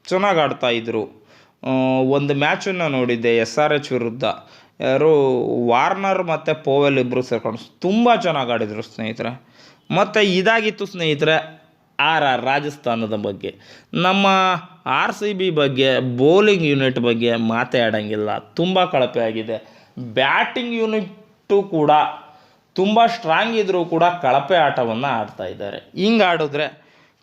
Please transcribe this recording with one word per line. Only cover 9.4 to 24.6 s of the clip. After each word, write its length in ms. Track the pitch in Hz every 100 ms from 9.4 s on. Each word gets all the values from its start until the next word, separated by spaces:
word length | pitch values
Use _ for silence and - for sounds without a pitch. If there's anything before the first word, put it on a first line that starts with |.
| _ _ - _ -
ಮತ್ತೆ 440 | 160 202 220 202 185
ಇದಾಗಿತ್ತು 500 | 185 226 214 208 196
ಸ್ನೇಹಿತರೆ 800 | 180 160 147 151 160 - - _ _ _ -
ಆರ್ 240 | 147 160
ಆರ್ 220 | 143 123 127
ರಾಜಸ್ಥಾನದ 680 | 143 147 147 123 117 110 107
ಬಗ್ಗೆ. 400 | 101 95 - - - - -
ನಮ್ಮ 340 | 165 180 196 196 190 185 170 175 - 131
ಆರ್ 280 | 139 202
ಸಿ 200 | 196 208
ಬಿ 180 | 190 185
ಬಗ್ಗೆ, 480 | 156 139 127 135 131
ಬೌಲಿಂಗ್ 640 | 131 120 143 190 214 190
ಯೂನಿಟ್ 360 | 156 143 131 127
ಬಗ್ಗೆ 360 | 120 113 117 117
ಮಾತೇ 440 | 113 113 127 127
ಆಡಂಗಿಲ್ಲ, 580 | 113 107 104 107 104 104
ತುಂಬ 480 | - - 180 185 175
ಕಳಪೆ 340 | 147 123 120
ಆಗಿದೆ. 680 | 113 110 110 107 - - - -
ಬ್ಯಾಟಿಂಗ್ 760 | 120 127 135 180 247 254 240 233
ಯೂನಿಟ್ಟು 880 | 220 220 180 - - _ - 202
ಕೂಡ 280 | 196 165 147 151 - - - - _ _ _
ತುಂಬ 320 | - 196 214 233
ಸ್ಟ್ರಾಂಗ್ 520 | - 160 165 226 226
ಇದ್ರೂ 280 | 190 180 170
ಕೂಡ 180 | 160
ಕಳಪೆ 520 | 175 175 131 139 -
ಆಟವನ್ನ 500 | 180